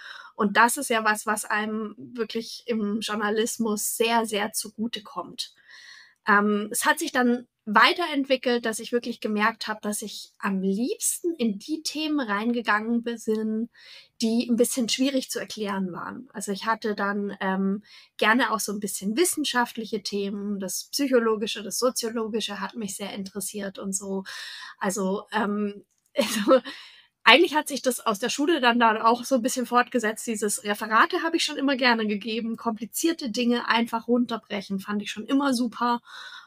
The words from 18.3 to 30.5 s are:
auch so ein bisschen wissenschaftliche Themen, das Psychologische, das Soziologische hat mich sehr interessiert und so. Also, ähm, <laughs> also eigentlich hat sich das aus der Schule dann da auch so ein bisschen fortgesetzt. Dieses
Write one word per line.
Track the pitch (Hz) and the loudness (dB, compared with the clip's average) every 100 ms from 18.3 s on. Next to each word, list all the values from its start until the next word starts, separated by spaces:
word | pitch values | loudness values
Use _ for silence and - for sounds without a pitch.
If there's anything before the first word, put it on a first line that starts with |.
| 233 220 | 4 4
auch | 208 | 0
so | - | -2
ein | 208 | -4
bisschen | 202 - 196 226 | -6 -4 -2 2
wissenschaftliche | 349 - 277 247 240 - 196 214 | 2 0 -2 0 0 -4 -6 -6
Themen, | - 202 196 196 202 202 | -4 -4 -4 -4 -4 -4
das | 190 - - | -4 -8 -6
Psychologische, | - 277 247 226 214 208 220 | -4 2 4 4 0 -2 -6
das | 196 - | -6 0
Soziologische | 254 - 226 233 220 220 208 202 | 0 0 -4 -4 -4 -4 -4 -6
hat | 196 240 | -8 -8
mich | 202 - | -8 -8
sehr | 196 | -10
interessiert | 208 190 202 - 208 196 - | -8 -10 -8 -8 -6 -8 -8
und | 196 | -6
so. | 190 196 196 190 - - - - - | -6 -4 -6 -6 -12 -12 -14 -16 -6
Also, | 202 202 185 202 - | -4 0 0 -2 -2
ähm, | - 226 208 208 202 _ _ | -2 -2 -2 -4 -6 _ _
<laughs> | _ - | _ -2
also | 214 220 208 262 269 - - - _ _ | 0 2 6 6 4 -14 -18 -20 _ _
eigentlich | - 262 349 | 8 8 8
hat | 403 - | 2 -2
sich | 269 | -2
das | 262 240 | -2 -2
aus | - 196 | 0 0
der | 240 | -2
Schule | - 294 320 | 0 2 4
dann | 247 240 | 6 6
da | 233 214 226 | 6 6 4
auch | 240 | 4
so | 240 262 | 4 2
ein | |
bisschen | 247 254 233 | 2 0 2
fortgesetzt. | 240 240 247 214 220 - | 2 4 2 0 -2 -4
Dieses | 214 214 | -2 -2